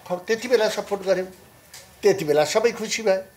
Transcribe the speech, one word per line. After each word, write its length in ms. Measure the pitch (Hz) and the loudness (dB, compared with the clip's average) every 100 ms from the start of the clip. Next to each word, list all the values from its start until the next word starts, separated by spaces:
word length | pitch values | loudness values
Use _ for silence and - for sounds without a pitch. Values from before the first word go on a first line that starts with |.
| - | -10
ख-, 140 | 180 - | -8 -4
त्यति 220 | 220 247 | -4 2
बेला 200 | 233 214 | 2 2
सपोर्ट 340 | 214 196 196 | -2 -6 -4
गऱ्यौँ। 240 | 185 185 185 - - - - - - - | 0 -2 -2 -12 -20 -20 -20 -20 -20 0
त्यति 220 | 202 135 | 2 2
बेला 200 | 151 147 | 2 2
सबै 280 | 151 214 233 | 2 2 0
खुसी 300 | 220 214 226 | -2 -6 -2
भए। 220 | 220 190 190 | 0 0 -4